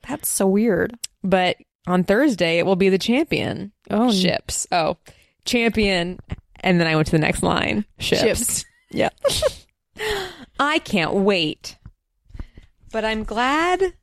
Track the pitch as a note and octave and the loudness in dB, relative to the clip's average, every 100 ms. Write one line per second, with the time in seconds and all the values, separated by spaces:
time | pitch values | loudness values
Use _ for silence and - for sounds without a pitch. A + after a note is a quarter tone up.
0 | - D4 - - G3 G3 A#3 E3+ F3+ - | -8 -8 -4 0 2 2 2 0 -2 -6
1 | - _ F#3+ F#3 F3+ - _ _ - F3+ | -16 _ 0 2 2 -2 _ _ -2 0
2 | F3+ G3+ D4+ G3+ E3+ E3+ F3 F#3+ G3 F#3+ | 2 4 4 2 2 2 2 2 4 2
3 | - B3 E4 - - - G3+ _ _ G#3 | 2 0 0 -2 -2 -6 -10 _ _ 0
4 | B3 G3 F#3 - - - - F3+ D#3 - | 2 2 0 -2 -6 -8 -2 -2 0 -4
5 | - - _ _ - A#3+ A#3 A3+ G3+ F3+ | -10 -20 _ _ -2 0 2 2 0 0
6 | E3+ F#3 - - _ - F3+ F3 E3 D#3 | -2 -8 -14 -16 _ -4 2 4 4 2
7 | D#3 D#3+ D3+ - - - - G#3 G#3 - | 2 2 2 0 0 0 0 -2 -6 -8
8 | - - A3 F#3+ A#3 - - _ _ - | -2 0 2 0 -2 -4 -8 _ _ -2
9 | - _ C#5 - D5+ - _ _ _ - | -2 _ -4 0 -2 -4 _ _ _ -8
10 | G#4+ G#4 F#4 E4+ B3+ - C#4+ D#4 - G#3+ | -6 -4 -8 -14 -20 -4 0 0 -2 -2
11 | D#3+ G3+ G3 F#3+ D#3 - - - - _ | 0 0 2 2 -2 -6 -14 -18 -20 _
12 | _ _ _ - - - - _ - A3 | _ _ _ -18 -16 -18 -20 _ -10 -6
13 | A3 A3 G#3+ A3 B3+ D4 F4 F4+ F#4+ - | -4 -4 -4 -2 0 0 0 0 -2 -2